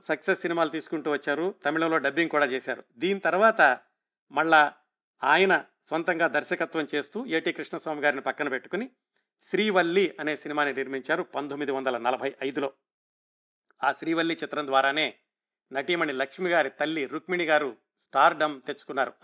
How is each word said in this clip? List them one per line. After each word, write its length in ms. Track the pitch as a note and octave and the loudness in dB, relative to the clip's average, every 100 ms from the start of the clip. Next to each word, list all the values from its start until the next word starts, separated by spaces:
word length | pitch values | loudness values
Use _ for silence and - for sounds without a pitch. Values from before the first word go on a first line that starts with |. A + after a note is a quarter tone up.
సక్సెస్ 360 | - D#3 - F#3 | -6 -4 0 -2
సినిమాలు 280 | F3 E3+ D#3+ | -2 0 0
తీసుకుంటూ 420 | D#3 - D#3+ D3+ | -2 -6 -6 -2
వచ్చారు. 440 | C#3+ D3 C#3+ F3 G3+ | -4 -2 -2 -4 -4
తమిళంలో 340 | C#3+ D#3 E3 D#3+ | -4 0 0 2
డబ్బింగ్ 320 | C#3 C#3 E3 | 0 0 0
కూడా 160 | D#3 C#3+ | 2 0
చేశారు. 380 | C3 B2+ A#2 - _ | -2 -6 -10 -10 _
దీని 220 | F3 G3 | -2 0
తర్వాత 580 | F#3 F3 A3 A3 D3+ B2+ _ _ _ _ _ | 0 4 4 6 4 4 _ _ _ _ _
మళ్ళా 400 | C3+ D#3+ D#3+ D3 - _ _ _ _ | -2 6 6 6 0 _ _ _ _
ఆయన 400 | C3 D#3 F#3+ E3 - _ | 2 4 6 4 0 _
సొంతంగా 420 | _ D#3+ E3 E3 E3 | _ -4 -2 0 2
దర్శకత్వం 600 | D3 D3 F3 D#3+ E3 C#3+ | 0 -2 -4 -2 -4 -4
చేస్తూ 320 | D3+ C#3 G#3 C4 | -4 -6 -10 -4
ఏటీ 260 | D#3+ E3 | -2 -2
కృష్ణస్వామి 480 | - D3 D#3+ - D3+ | -6 -8 -10 -8 -2
గారిని 220 | C#3+ C#3 | 0 0
పక్కన 260 | C3+ B2+ D3 | -4 -4 -4
పెట్టుకుని 420 | B2+ - F#3 B3+ _ _ _ _ _ | -6 -6 -8 -8 _ _ _ _ _
శ్రీవల్లి 760 | - F#3+ G#3+ F#3 E3+ F3+ F#3 - | -6 -2 2 2 2 2 0 -2
అనే 160 | D3+ D3 | -6 -6
సినిమాని 360 | - D3 C#3+ | -6 -2 -2
నిర్మించారు 500 | C3 C3 C3+ B2+ E3 | -2 -6 -8 -4 -4
పంతొమ్మిది 500 | E3+ - C#3+ C#3+ C#3+ | -2 -6 -8 -6 -4
వందల 260 | C3+ C3+ B2 | -2 -2 -2
నలభై 360 | A#2 B2+ C3 - | -2 -2 -4 -6
ఐదులో. 300 | C3+ C#3 C#3 - _ _ _ _ _ _ _ _ _ _ | -6 -4 -6 -8 _ _ _ _ _ _ _ _ _ _
ఆ 80 | C3+ | -2
శ్రీవల్లి 460 | C3+ D3+ E3 E3 D#3+ | -2 -2 0 0 -2
చిత్రం 240 | E3 C#3+ C#3+ | -6 -6 2
ద్వారానే 480 | C3+ C3+ D3 C#3+ - _ _ _ _ _ | 2 4 2 -2 -4 _ _ _ _ _
నటీమణి 400 | C3 C#3 F3 D#3 | -8 -4 -2 -2
లక్ష్మి 380 | C3 C3+ - F#3 | -2 -6 -4 0
గారి 200 | E3+ C3+ | 2 0
తల్లి 360 | - D3+ D#3+ C3 | -2 -4 -2 -4
రుక్మిణి 380 | D3 - F3+ | -8 -6 -4
గారు 320 | D#3+ D3+ C#3+ A2 _ _ | 2 2 2 -6 _ _
స్టార్డమ్ 560 | _ C3+ D#3 D#3+ D3+ C#3 | _ 4 4 4 -2 -4
తెచ్చుకున్నారు. 500 | - C#3+ - C#3 B2 - | -10 -12 -8 -4 -4 -2